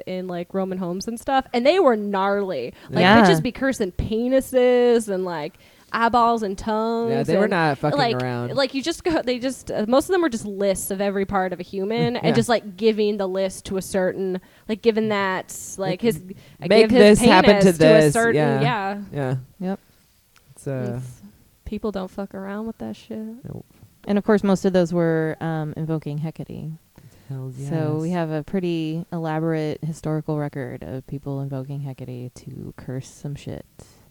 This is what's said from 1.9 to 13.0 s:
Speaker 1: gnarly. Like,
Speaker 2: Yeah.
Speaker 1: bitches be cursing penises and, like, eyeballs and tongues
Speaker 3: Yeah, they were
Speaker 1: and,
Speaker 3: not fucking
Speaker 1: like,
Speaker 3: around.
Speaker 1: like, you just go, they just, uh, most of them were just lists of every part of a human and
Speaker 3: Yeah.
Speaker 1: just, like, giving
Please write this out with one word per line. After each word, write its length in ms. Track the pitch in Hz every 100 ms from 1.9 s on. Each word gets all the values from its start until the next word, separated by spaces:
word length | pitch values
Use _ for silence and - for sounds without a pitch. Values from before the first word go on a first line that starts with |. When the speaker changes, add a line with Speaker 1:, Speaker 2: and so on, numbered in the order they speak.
| 220
Speaker 1:
gnarly. 760 | 202 196 196 202 196 156 117 - -
Like, 120 | 127
Speaker 2:
Yeah. 240 | 180 220 196
Speaker 1:
bitches 160 | 160
be 80 | 190
cursing 400 | - 269 - 190
penises 1160 | - 185 220 247 262 254 254 247 247 240 233 214
and, 160 | 185 185
like, 320 | 165 147 - _ _ _
eyeballs 520 | 220 233 240 233 233
and 140 | 214 196
tongues 540 | - 214 226 233 233
Speaker 3:
Yeah, 120 | 233
they 120 | 220 180
were 60 |
Speaker 1:
and, 80 | 208
Speaker 3:
not 260 | 185 156 139
fucking 200 | 151 -
Speaker 1:
like, 180 | - 127
Speaker 3:
around. 320 | 127 123 120 226
Speaker 1:
like, 180 | 269
you 80 | 269
just 220 | 262 330
go, 180 | 370 311
they 160 | 240 247
just, 320 | 254 262 -
uh, 160 | - 214
most 180 | 262 -
of 60 |
them 80 | 370
were 80 | 330
just 160 | 226 208
lists 460 | 196 202 190 -
of 80 | 190
every 240 | 202 196 190
part 260 | 202 185
of 60 | 175
a 40 |
human 520 | 180 196 196 226 240 -
and 100 | -
Speaker 3:
Yeah. 40 |
Speaker 1:
just, 140 | 226 220
like, 280 | 226 214 185
giving 400 | 220 214